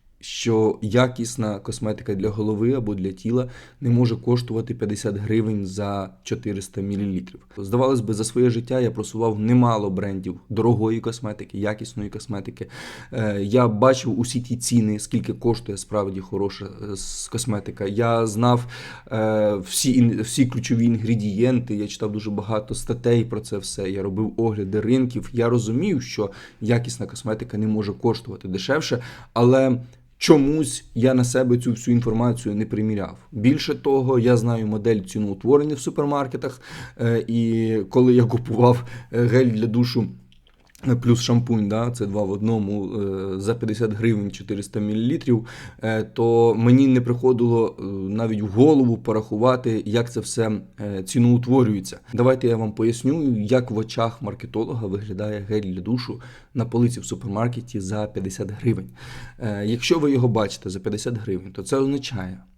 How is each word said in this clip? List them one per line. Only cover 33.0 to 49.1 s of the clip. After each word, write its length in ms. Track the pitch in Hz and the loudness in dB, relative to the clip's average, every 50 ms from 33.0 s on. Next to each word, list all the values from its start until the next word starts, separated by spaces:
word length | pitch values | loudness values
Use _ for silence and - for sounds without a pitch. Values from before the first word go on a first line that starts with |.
| 92 - - - - - - | -4 -6 -8 -14 -20 -12 -6
Більше 420 | 110 104 127 143 - - - 143 | 0 2 2 2 2 0 -4 -6
того, 440 | 123 - 143 139 135 127 127 131 123 | -2 0 2 2 2 2 2 2 4
я 180 | 110 123 123 | 4 4 4
знаю 300 | 117 113 120 117 113 110 | 4 4 2 0 0 0
модель 340 | 107 107 107 101 117 113 104 | -2 -2 0 2 2 2 0
ціноутворення 720 | 92 - - 107 107 101 98 95 - 113 135 143 147 151 147 | -2 -4 -4 -4 -4 -2 -4 -2 2 4 4 4 4 2 -2
в 40 | 123 | -4
супермаркетах, 840 | - 147 143 - 147 143 143 143 139 127 127 135 131 131 120 - - - - - - - - - | -6 -6 -4 -2 -2 0 0 -2 -2 -4 -6 -6 -8 -8 -10 -10 -14 -18 -16 -16 -16 -16 -8 -4
е, 240 | - 117 117 117 - 113 | 0 0 2 0 0 0
і 480 | 113 117 113 113 113 113 113 110 110 107 98 95 | 0 0 2 2 2 2 2 2 0 0 -2 0
коли 240 | - 127 123 127 123 | 4 6 6 8 8
я 100 | 123 123 | 6 6
купував, 600 | 120 120 117 - - 117 113 123 123 120 - - - - - - - - | 4 2 -2 -2 -2 2 4 6 6 6 4 0 -6 -12 -16 -12 -4 -2
е, 120 | 117 120 | 0 2
гель 220 | 113 107 127 131 | 4 4 4 4
для 200 | 120 110 107 113 | 4 2 2 0
душу, 400 | 110 107 120 123 120 - 123 107 92 - - - _ _ _ _ _ _ _ _ _ _ - - 139 | 0 2 2 0 2 0 0 -2 -2 -4 -10 -20 _ _ _ _ _ _ _ _ _ _ -6 -2 0
е, 80 | 120 | 0
плюс 240 | 123 123 120 120 117 | 2 4 4 4 4
шампунь, 480 | - - 120 120 123 123 117 110 104 101 | 4 2 2 2 4 2 2 2 2 0
да, 220 | 107 110 117 123 | 0 0 0 -2
це 160 | 120 120 107 | -2 -4 -4
два 160 | 101 98 104 104 | -2 0 -2 0
в 80 | 95 | 0
одному, 720 | 101 98 107 110 113 110 104 98 104 104 98 92 98 107 | -2 0 0 0 2 2 0 0 -2 -2 -4 -4 -4 -4
е, 400 | 101 98 95 95 95 98 95 95 | -2 -2 -2 -4 -4 -4 -6 -4
за 140 | 98 104 117 | -2 -2 -2
п'ятдесят 380 | 120 - 110 107 110 120 107 104 | -2 -2 -4 -2 -2 -2 -2 -2
гривень 380 | 104 113 117 113 104 101 101 | 0 0 2 2 0 -2 -4
чотириста 500 | 98 - - - 104 101 101 - - 113 | -8 -10 -8 -8 -6 -6 -6 -6 -4 -4
мілілітрів, 640 | 104 104 107 110 113 123 156 165 - 135 120 110 113 - - - - - - - - | -2 -2 -2 0 0 0 -2 -2 0 0 0 0 0 -4 -12 -18 -18 -20 -14 -8 -4
е, 200 | 110 110 110 107 | -4 -2 -2 -4
то 520 | - - - 113 117 117 117 117 117 110 | -4 -4 0 2 4 6 6 6 6 4
мені 340 | 110 113 120 123 131 139 135 | 4 6 6 8 8 8 6
не 120 | 127 127 | 6 4
приходило, 760 | 123 120 120 123 123 127 127 113 120 120 117 117 113 - - - | 2 2 0 2 2 2 4 4 4 2 4 2 2 0 -2 -6
е, 40 | - 98 101 98 95 95 101 | -8 -8 -6 -6 -4 -4 -2
навіть 300 | 110 117 113 110 104 104 | -2 -2 -2 -2 -2 -4
в 40 | |
голову 500 | 104 92 110 131 156 156 139 131 123 117 | 0 4 6 8 8 8 8 6 4 2
порахувати, 880 | - - - | 0 0 0